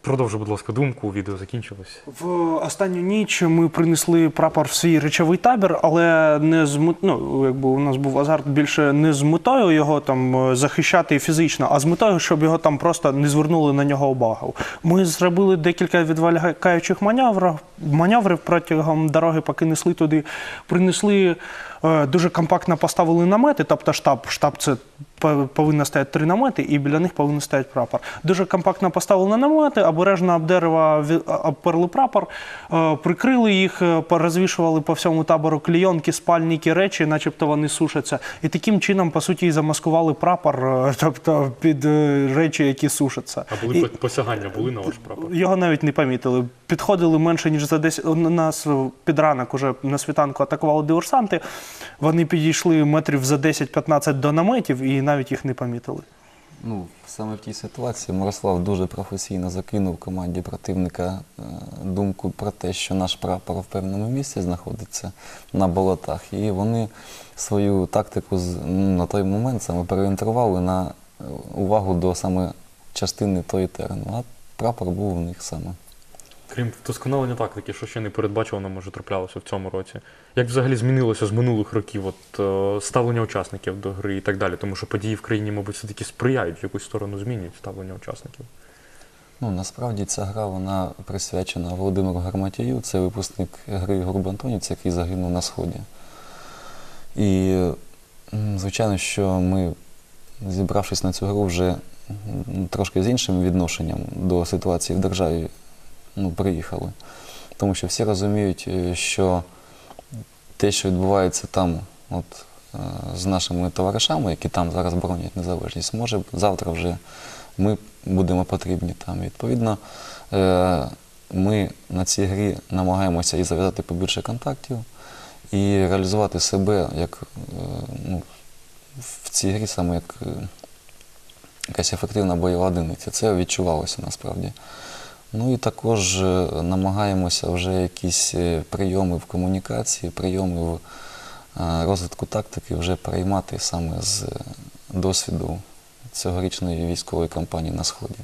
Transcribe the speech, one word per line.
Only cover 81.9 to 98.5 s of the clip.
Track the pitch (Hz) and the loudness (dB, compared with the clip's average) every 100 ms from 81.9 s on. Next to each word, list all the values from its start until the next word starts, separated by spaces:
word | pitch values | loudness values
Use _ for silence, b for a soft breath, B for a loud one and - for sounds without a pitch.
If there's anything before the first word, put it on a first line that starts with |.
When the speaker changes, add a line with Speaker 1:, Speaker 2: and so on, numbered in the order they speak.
| 104 95 | -6 -6
Speaker 1:
от, | - - - | -8 -14 -4
е, | 98 98 98 101 | 0 0 0 -2
ставлення | - 127 120 120 | -2 0 0 0
учасників | 110 104 92 98 - 98 | -2 -4 -6 -8 -8 -6
до | 98 | -8
гри | 95 101 95 | -6 -6 -4
і | |
так | 101 98 | -4 -2
далі? | 98 87 | -2 -2
Тому | 98 | -6
що | 95 - | -8 -6
події | 107 107 | -4 -4
в | 104 | -6
країні, | - 107 107 | -4 -4 -2
мабуть, | 104 101 | -6 -8
все-таки | 104 104 104 | -10 -12 -12
сприяють, | - - 123 131 87 85 | -12 -4 0 0 -2 -6
в | |
якусь | 98 101 | -8 -10
сторону | - 107 101 101 | -8 -8 -8 -8
змінюють | 104 117 85 - | -8 -8 -10 -14
ставлення | 98 98 95 | -14 -14 -14
учасників. | 92 - - - - 120 - b b b b b b b _ | -14 -14 -14 -16 -20 -20 -20 b b b b b b b _
Speaker 3:
Ну, | 117 | -6
насправді | 92 95 - 120 104 | -6 -8 -8 -6 -4
ця | 95 - | -4 -4
гра, | 98 107 | -6 -4
вона | 104 95 95 95 92 - | -6 -4 -4 -4 -4 -8
присвячена | 95 98 - 92 92 - 87 | -10 -8 -6 -4 -4 -6 -6
Володимиру | 90 95 95 95 90 | -4 -2 0 0 -2
Гарматію. | 90 95 98 - 120 127 | -2 -2 -4 -4 -4 -4
Це | - 95 | -2 0
випускник | 92 104 92 - 90 - - | 0 -2 -8 -6 -8 -8 -8
гри | 95 92 98 | -6 -2 -2
«Гурб | 90 98 92 | 0 -2 -2
Антонівці», | 98 131 107 - | -4 -6 -6 -6
який | 95 92 | -4 -2
загинув | 87 85 92 90 | -2 -2 -2 -2
на | 87 | -2
Сході. | - - 85 - - B B B B B B B B B B B B | -4 -6 -6 -6 -14 B B B B B B B B B B B B
І, | - 101 95 95 92 90 - - - - - - | 0 2 4 2 2 0 -4 -14 -20 -20 -20 -10
м, | 107 107 | -6 -4